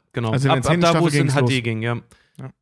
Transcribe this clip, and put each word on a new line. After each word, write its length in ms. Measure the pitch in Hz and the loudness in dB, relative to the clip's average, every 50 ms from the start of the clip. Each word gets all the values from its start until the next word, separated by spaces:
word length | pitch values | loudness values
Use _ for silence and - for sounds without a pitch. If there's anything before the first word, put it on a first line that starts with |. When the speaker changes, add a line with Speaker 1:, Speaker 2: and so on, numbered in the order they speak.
| _ _ | _ _
Speaker 1:
genau. 200 | - - 117 110 | -8 -6 -4 -2
Speaker 2:
Also 180 | 123 131 139 - | -2 0 2 2
in 40 | 160 | 0
der 0 | |
Speaker 1:
Ab, 40 | 135 | 0
ab 60 | 117 | 0
Speaker 2:
zehnten 160 | 143 160 175 | 0 0 2
Speaker 1:
da, 60 | 170 170 | 2 2
Speaker 2:
Staffel 120 | 165 160 170 | 2 2 2
Speaker 1:
wo 40 | |
es 60 | 160 143 | 2 2
in 40 | 147 | 0
Speaker 2:
ging's 140 | 139 147 135 | 0 2 2
Speaker 1:
H 60 | 147 | 2
D 140 | 127 120 131 | 2 2 0
Speaker 2:
los. 80 | 127 117 | -2 -2
Speaker 1:
ging, 180 | 120 110 110 | -4 -6 -4
ja. 140 | 113 120 120 113 - _ - _ _ _ _ - | -4 -4 -4 -6 -8 _ -20 _ _ _ _ -18
Speaker 2:
Ja. 100 | 135 127 - _ | -18 -18 -20 _